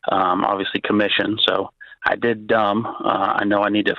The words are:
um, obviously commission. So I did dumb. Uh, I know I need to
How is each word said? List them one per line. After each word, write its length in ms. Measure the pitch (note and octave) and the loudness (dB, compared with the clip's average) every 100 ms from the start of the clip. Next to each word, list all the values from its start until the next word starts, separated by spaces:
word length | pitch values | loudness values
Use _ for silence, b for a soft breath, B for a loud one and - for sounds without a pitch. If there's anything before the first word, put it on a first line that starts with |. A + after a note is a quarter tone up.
| - | -2
um, 320 | F#2+ F#2 F2+ | 0 2 2
obviously 380 | - G2 F#2+ G2+ | 0 0 -2 -4
commission. 560 | - G#2 G2+ - G2 G#2+ G2 | 0 0 2 0 -2 0 0
So 220 | F#2 G2 _ B B | 0 -4 _ B B
I 120 | - - | -2 0
did 320 | A#2+ A2+ G#2+ | 0 -2 0
dumb. 360 | A2+ G#2 G#2 | 2 2 0
Uh, 500 | A#2 - - G2 G2 A2 | -2 -4 -2 0 0 0
I 60 | G2+ | 2
know 160 | G#2 | 2
I 80 | G2+ | 2
need 160 | G#2 | 2
to 100 | G2 | 0